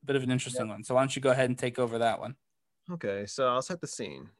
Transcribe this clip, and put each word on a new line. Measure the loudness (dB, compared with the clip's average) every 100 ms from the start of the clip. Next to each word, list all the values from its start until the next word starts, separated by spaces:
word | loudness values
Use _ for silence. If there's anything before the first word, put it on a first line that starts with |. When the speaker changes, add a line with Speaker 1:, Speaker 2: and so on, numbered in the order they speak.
Speaker 1:
A | 2
bit |
of | 0
an | 2
interesting | 0 0 -4 -4
Speaker 2:
Yep. |
Speaker 1:
one. | -6
So | 2
why | 2
don't | 4 2
you |
go | 4
ahead | 4 4
and | 2
take | -2 0
over | 0 2
that | 2 2
one? | -6 -12 _ _ _ _ -12
Speaker 2:
Okay, | -6 -4 -4 -6
so | 0 2
I'll | 2
set | 0 -8
the | -8
scene. | -8 -8 -10 -16